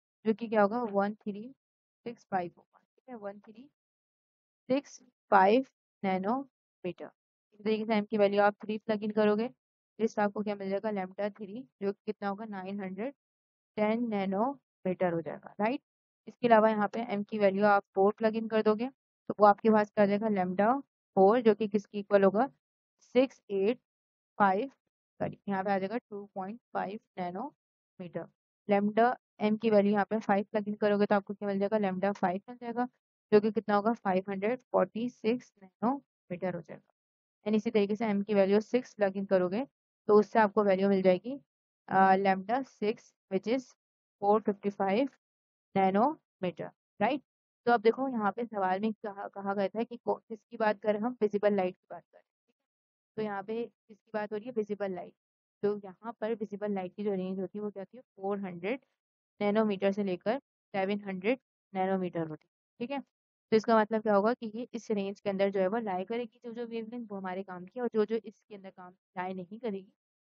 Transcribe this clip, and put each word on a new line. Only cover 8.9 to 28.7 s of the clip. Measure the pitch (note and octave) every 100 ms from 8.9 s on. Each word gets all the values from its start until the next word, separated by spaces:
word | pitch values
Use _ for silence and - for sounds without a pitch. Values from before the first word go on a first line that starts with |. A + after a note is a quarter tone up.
| G#3
इन | G#3
करोगे, | G#3 G#3 G#3 B3
तो | - _ _ _ -
इससे | A3 -
आपको | G#3 G#3+
क्या | G#3
मिल | G3+ F#3+
जाएगा? | G3 G#3+
lambda | G3+ F#3 F#3+ G#3
three, | G#3 G3 A3 C4 -
जो | G3
कि | G#3 -
कितना | G#3 G3+
होगा? | G3 A3
नाइन | G3 F#3 G3+
हंड्रेड | F#3+ F#3+ B3+ - _ _ _ _ _ -
टेन | G#3+ A3+ A#3+
नैनोमीटर | G3+ G3 F#3+ B3 C#4+ _ _ F#3 F3 F3+
हो | E3+
जाएगा, | D3 D3 - -
Right। | G#3+ C#4+ _ _ _ _ -
इसके | - A#3+
अलावा | A3 A3
यहाँ | G#3+ G3+
पे | A3+ - G3+
m |
की | G#3 G#3+
value | G3+ F#3+ G#3
आप | G3+ -
four | G3 G3
plug | - A3 A3
in | A3
कर | A3
दोगे, | G#3+ G#3+ B3+
तो | - _ _ - -
वो | G#3
आपके | G3+ A3+
पास | G#3+ G#3+
क्या | -
आ | G3+
जाएगा? | G3+ A3
Lambda | G3+ F3+ F#3 G#3 C#4 - _ _ -
four, | F#3+ B3
जो | A3+
कि | G3+ G#3+
किसके | G#3 - G#3
equal | G3+ G3+
होगा? | G3 F#3 - - _ _ _ _ _
Six | B3 C4 - -
eight | G3 G3 B3+ _ _ _ _ _ -
five, | G3+ F#3+ C4+ - _ _ _ -
sorry, | F3+ - -
यहाँ | F#3+
पे | G3
आ | G3
जाएगा | F#3+ A#3
टू | - G3+ G3+
पॉइंट | G3 F#3+ A#3 _
फ़ाइव | G3 F#3 G#3+ _ -
nanometer। | F3+ F#3 - - _ _ _ - F3 E3 E3 _ _ _
Lambda | -